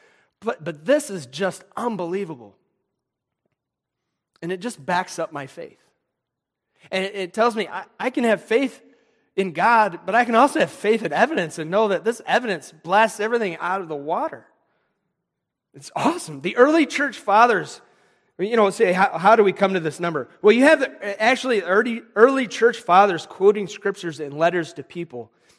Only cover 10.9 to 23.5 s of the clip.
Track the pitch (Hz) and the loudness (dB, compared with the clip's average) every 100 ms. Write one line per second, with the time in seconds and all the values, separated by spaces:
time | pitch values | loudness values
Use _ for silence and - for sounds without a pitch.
10.9 | 226 196 151 247 311 165 - 160 196 214 | 0 -2 0 0 0 -6 -8 -4 0 0
11.9 | 180 190 240 - 202 240 170 - - 165 | 0 -4 -6 -2 -2 -2 -6 -10 -16 0
12.9 | 196 220 - 214 240 208 160 170 190 170 | 2 2 0 -4 -2 -4 -6 -6 -6 -6
13.9 | 151 143 190 311 120 - _ _ _ _ | -10 -6 -6 -6 -10 -20 _ _ _ _
14.9 | _ _ _ _ _ _ _ _ 139 139 | _ _ _ _ _ _ _ _ -20 -14
15.9 | - 190 349 - 143 165 214 269 320 285 | -4 -2 -2 -8 -10 -4 2 4 4 0
16.9 | - 277 208 - 208 240 196 147 - _ | -2 -6 -6 0 4 4 2 -4 -14 _
17.9 | _ _ _ _ - 196 233 202 185 214 | _ _ _ _ -8 -2 2 2 2 2
18.9 | 180 196 165 190 226 202 180 196 190 160 | 4 2 2 6 6 6 2 0 0 -4
19.9 | 143 170 151 123 _ 208 233 277 311 269 | -6 -6 -6 -8 _ 4 6 6 4 2
20.9 | - 202 196 220 254 254 220 175 196 240 | -6 -10 -2 0 0 0 -2 2 0 0
21.9 | 233 - 202 247 269 226 - 233 233 - | -4 -6 4 4 4 -2 0 0 0 4
22.9 | 180 202 170 - - 196 | 6 6 2 -8 0 2